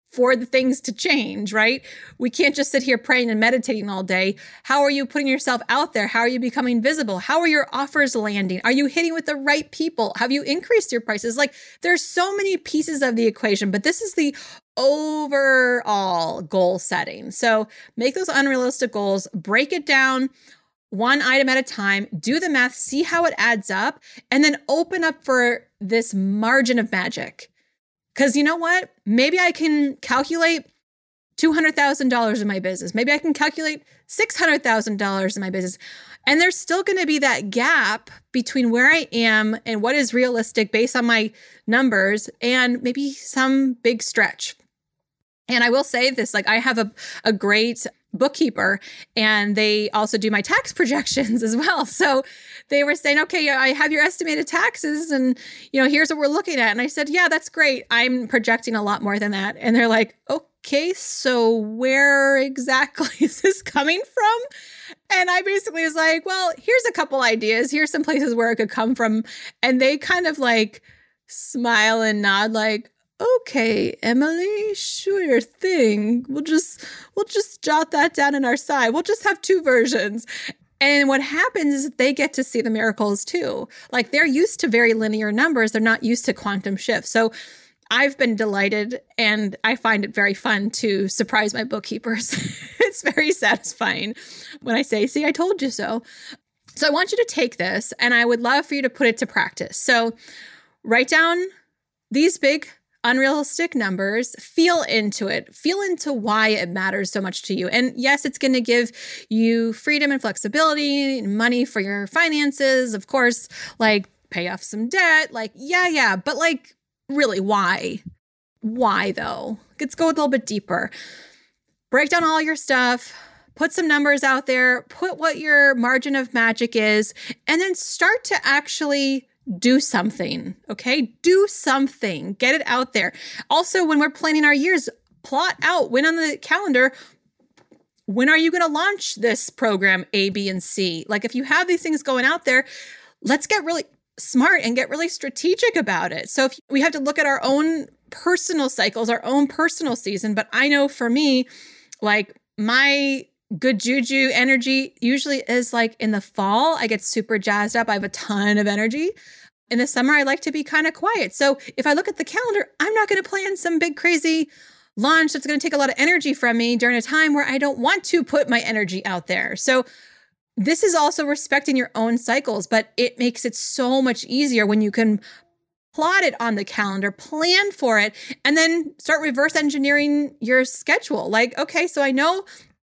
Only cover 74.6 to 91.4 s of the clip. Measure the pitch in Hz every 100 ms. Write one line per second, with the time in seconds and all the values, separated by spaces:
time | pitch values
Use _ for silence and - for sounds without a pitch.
74.6 | 427 403 - - 392 392 330 240 233 _
75.6 | 370 349 226 208 214 240 262 277 311 320
76.6 | - - - - - - 427 415 - -
77.6 | - 302 320 302 330 - 285 285 254 262
78.6 | - 285 226 262 359 453 427 403 - 381
79.6 | 294 254 247 254 202 220 - - - -
80.6 | _ - 277 285 277 269 277 302 392 415
81.6 | 294 277 277 - 262 285 285 - 262 233
82.6 | 226 220 226 214 208 202 - 349 - -
83.6 | - - - 247 226 285 320 269 381 -
84.6 | 320 226 233 226 214 214 208 214 320 262
85.6 | 220 220 226 220 220 240 - - 208 202
86.6 | 196 190 - 202 - 226 226 - - -
87.6 | - _ - 240 277 277 247 214 214 196
88.6 | 196 208 208 247 - - 220 214 202 -
89.6 | 220 247 226 208 175 - 202 196 240 208
90.6 | 202 - 220 196 196 - 208 220